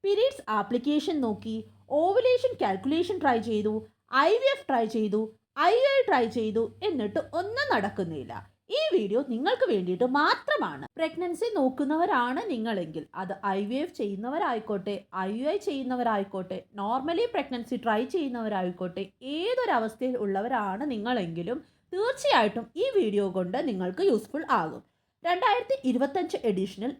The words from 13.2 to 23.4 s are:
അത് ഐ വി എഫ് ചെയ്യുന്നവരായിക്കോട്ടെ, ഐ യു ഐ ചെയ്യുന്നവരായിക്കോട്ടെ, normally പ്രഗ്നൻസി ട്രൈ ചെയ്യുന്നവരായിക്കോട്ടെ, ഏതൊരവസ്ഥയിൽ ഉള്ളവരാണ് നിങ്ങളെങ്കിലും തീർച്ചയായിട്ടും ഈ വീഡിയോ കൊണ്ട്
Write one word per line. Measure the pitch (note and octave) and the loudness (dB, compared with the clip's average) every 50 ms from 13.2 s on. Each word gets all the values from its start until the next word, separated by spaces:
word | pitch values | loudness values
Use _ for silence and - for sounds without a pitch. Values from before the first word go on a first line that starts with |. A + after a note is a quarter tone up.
അത് | F#3+ F3+ G3+ - - G3+ F#3+ | -8 -8 -8 -4 -2 -2 0
ഐ | G3 G3+ G3+ | 0 -2 -2
വി | B3 C4+ D#4 | -2 -4 -4
എഫ് | F4+ - - | -4 -4 -6
ചെയ്യുന്നവരായിക്കോട്ടെ, | A#3+ G3+ G3 F#3+ G#3+ B3 C#4+ E4 G4 D4+ A#3+ A3 A3 - G#3+ G3 F3 G#3 G3+ F#3+ - _ - F#3 F#3+ | -6 -4 -4 -6 -6 -4 -4 -2 0 0 -2 -2 -2 -4 -4 -4 -2 -4 -6 -6 -8 _ -6 -4 -4
ഐ | F#3+ G#3 A3+ | -4 -4 -2
യു | C4 D4+ F4+ | -2 -2 -2
ഐ | G4+ - G#4 | -2 -2 -2
ചെയ്യുന്നവരായിക്കോട്ടെ, | D4 C4+ C4 B3+ B3+ B3 A#3+ A#3 A3 G3+ G3 G3 - F#3+ F#3 F#3 F#3+ F#3 - _ - G3+ | -4 -4 -4 -4 -2 0 2 2 2 0 0 -2 -6 -8 -6 -6 -8 -10 -10 _ -10 -6
normally | G3 G#3 A#3 C4 C4 D#4 E4+ E4+ A#4 A#4+ A#4 | -2 -2 -2 -2 0 -2 0 0 0 0 0
പ്രഗ്നൻസി | F4+ C4+ C4+ B3+ A#3+ A#3 - B3+ - - | -4 -4 -2 -6 -8 -4 -4 -6 -2 0
ട്രൈ | A3+ G#3+ G#3+ B3+ C4 - | 0 0 0 0 -2 -2
ചെയ്യുന്നവരായിക്കോട്ടെ, | F4+ D4+ C4+ A#3+ A#3+ A3+ G#3+ G#3 F#3+ F3+ F3+ F3+ - F#3 F3+ E3+ - G3 - _ _ B3 C4 C#4+ D#4+ | -2 -2 -2 -4 -4 -4 -2 -2 -2 -2 -2 -4 -4 -8 -8 -6 -8 -10 -10 _ _ -10 -8 -6 -4
ഏതൊരവസ്ഥയിൽ | F4+ A4 B4+ B4+ B4 G#4+ D#4+ A#3+ A3 A3 A3 _ B3+ B3+ B3+ A#3+ G#3+ | -2 0 0 0 2 2 2 0 0 -2 -4 _ -4 -2 -2 -2 -2
ഉള്ളവരാണ് | G3+ G3 F#3+ G#3 B3 C4+ A#3 G#3 G3 F#3+ G#3 C#4+ D4+ B3 | 0 0 -2 -2 0 0 0 0 -2 -4 -4 -4 -4 -4
നിങ്ങളെങ്കിലും | G#3+ G3+ A#3+ B3+ A#3+ F#3 E3 E3 E3 F3 F#3+ B3 D#4 - _ _ _ _ _ | -4 -2 -2 -2 -2 -2 -4 -4 -6 -4 -4 -6 -6 -8 _ _ _ _ _
തീർച്ചയായിട്ടും | - F#4 G#4+ B4 C5+ C5+ - D5 G#4 C4 A3 G#3 - A#3 A#3 - _ D#4+ | -4 -2 0 0 -2 0 2 4 6 6 4 4 2 -2 -8 -8 _ -2
ഈ | A4 C5+ B4 | -2 2 2
വീഡിയോ | G4 E4+ G#3+ G3 G3+ G3+ F#3+ F3+ | 2 2 4 2 0 0 0 0
കൊണ്ട് | F#3+ | -2